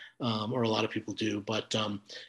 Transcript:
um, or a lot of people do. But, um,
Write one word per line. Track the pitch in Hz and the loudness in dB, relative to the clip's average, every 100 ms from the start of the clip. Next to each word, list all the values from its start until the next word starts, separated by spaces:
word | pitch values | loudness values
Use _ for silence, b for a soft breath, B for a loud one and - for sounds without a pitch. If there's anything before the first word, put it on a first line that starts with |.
| B - | B -4
um, | 127 110 107 | 0 0 0
or | 131 | 2
a | 113 | 4
lot | 110 | 4
of | 107 | 2
people | 107 107 98 | 0 -4 -2
do. | 107 104 | 0 0
But, | 101 107 - | 0 -2 0
um, | 110 107 101 B B | 0 0 -4 B B